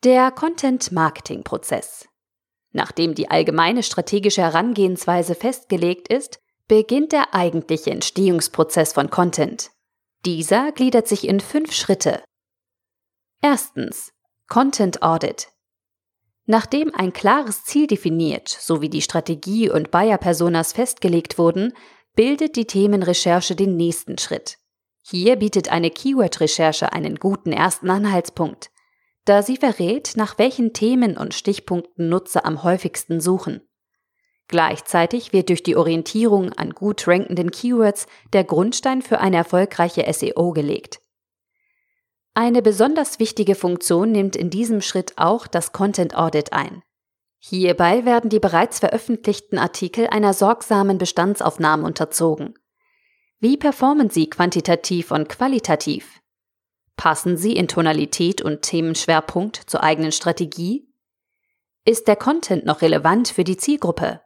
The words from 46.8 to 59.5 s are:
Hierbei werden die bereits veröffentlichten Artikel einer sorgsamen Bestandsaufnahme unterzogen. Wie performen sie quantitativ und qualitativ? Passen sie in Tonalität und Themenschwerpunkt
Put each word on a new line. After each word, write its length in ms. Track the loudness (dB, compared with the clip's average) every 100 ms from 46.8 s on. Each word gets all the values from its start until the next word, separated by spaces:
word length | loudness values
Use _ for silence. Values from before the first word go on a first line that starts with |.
| _ _ _ _ _ _
Hierbei 680 | -8 0 2 4 4 4
werden 260 | 4 2 2
die 80 | 0
bereits 400 | 2 2 0 0
veröffentlichten 800 | -2 -2 -4 -4 -2 -4 _ -4
Artikel 480 | -2 -4 -8 -2 0
einer 280 | 2 2
sorgsamen 640 | 2 2 0 0 2 2 0
Bestandsaufnahme 840 | 0 0 0 0 -2 0 0 0
unterzogen. 720 | -2 -4 -4 0 0 0 -6 -12 _ _ _ _ _ _ _ _
Wie 160 | 0 2
performen 540 | 0 2 2 4 2
sie 200 | 2 -2
quantitativ 800 | 0 0 0 0 0 0 -4 -2
und 180 | -2 -4
qualitativ? 920 | -2 0 0 0 -2 0 -6 -8 _ _ _ _ _ _ _ _ -2
Passen 400 | 0 2 -2 0
sie 160 | 0
in 160 | 0 0
Tonalität 720 | 0 0 0 -2 0 -2 0
und 220 | -4 -4
Themenschwerpunkt 920 | -4 -2 -2 -4 0 0 0 -4 -4